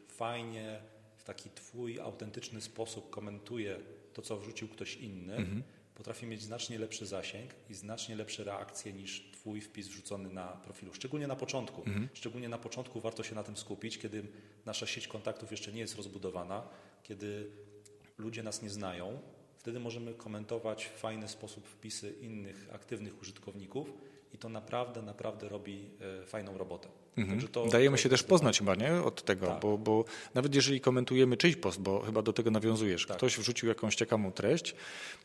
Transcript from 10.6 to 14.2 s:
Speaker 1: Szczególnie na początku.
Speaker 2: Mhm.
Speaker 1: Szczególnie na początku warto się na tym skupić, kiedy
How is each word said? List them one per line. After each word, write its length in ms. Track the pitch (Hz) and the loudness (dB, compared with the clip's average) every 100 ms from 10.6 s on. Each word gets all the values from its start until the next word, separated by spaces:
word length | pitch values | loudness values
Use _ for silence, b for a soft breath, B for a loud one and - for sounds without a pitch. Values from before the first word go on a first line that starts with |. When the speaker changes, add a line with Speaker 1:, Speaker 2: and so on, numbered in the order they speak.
| - 98 95 | -14 -14 -14
Speaker 1:
Szczególnie 340 | - 131 151 143 | -10 -6 -4 -2
na 80 | 131 | -2
początku. 460 | 127 135 113 - 95 | -2 -2 -4 -6 -2
Speaker 2:
Mhm. 240 | 101 120 | -2 -2
Speaker 1:
Szczególnie 360 | - 120 117 120 | -4 -8 -6 -6
na 80 | 117 | -6
początku 420 | 113 127 127 113 | -6 -8 -8 -6
warto 220 | 110 - | -4 -4
się 120 | 110 107 | -6 -6
na 80 | |
tym 140 | 101 104 | -6 -8
skupić, 400 | - 98 110 - | -8 -8 -6 -6
kiedy 260 | 110 107 | -6 -6